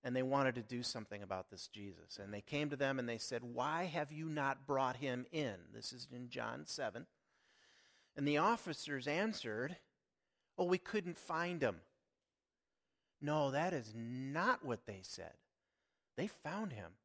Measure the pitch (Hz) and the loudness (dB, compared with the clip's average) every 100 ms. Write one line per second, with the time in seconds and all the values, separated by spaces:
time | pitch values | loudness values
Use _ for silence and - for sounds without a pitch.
0 | 127 127 131 139 135 123 107 123 120 120 | 0 0 4 6 6 4 -2 -4 -2 -4
1 | 107 101 98 92 90 92 - 107 101 82 | -6 -10 -4 -4 -4 -12 -12 -10 -10 -10
2 | 82 - 98 104 - 147 147 139 139 135 | -14 -12 -8 -8 -4 0 0 2 2 2
3 | 120 117 - 120 120 120 131 160 185 160 | 0 -2 -2 -4 -4 0 0 2 0 0
4 | 151 151 160 151 139 135 139 135 131 127 | -2 -2 -2 0 2 0 2 4 4 2
5 | 139 123 127 165 139 98 85 110 - 127 | 0 -2 -2 -2 -2 -2 -10 -10 -10 -10
6 | - 123 123 123 113 123 151 - 123 113 | -12 -10 -8 -4 -4 -4 -6 -2 -2 -2
7 | 170 _ _ _ _ _ _ - _ _ | -12 _ _ _ _ _ _ -20 _ _
8 | _ - 143 147 185 233 - 151 - 143 | _ 0 4 6 6 4 0 -6 -2 -2
9 | 127 151 214 214 117 107 131 175 _ _ | 0 2 2 0 -2 -2 -2 -4 _ _
10 | _ _ _ _ _ - 180 180 - 214 | _ _ _ _ _ 0 4 4 4 0
11 | 180 170 - 160 175 175 131 87 - _ | 0 -6 -2 0 2 4 2 2 -8 _
12 | _ _ _ _ _ _ _ _ _ _ | _ _ _ _ _ _ _ _ _ _
13 | _ _ 147 151 143 135 175 170 110 110 | _ _ 2 4 4 4 2 0 -4 -6
14 | 113 127 131 147 196 254 139 113 - 98 | -4 -4 -2 2 4 2 2 -4 -4 -10
15 | 95 - 82 - _ _ _ _ _ _ | -10 -10 -10 -12 _ _ _ _ _ _
16 | _ - 208 - 147 190 220 117 87 92 | _ -4 -4 -2 -6 -2 -2 -4 -8 -14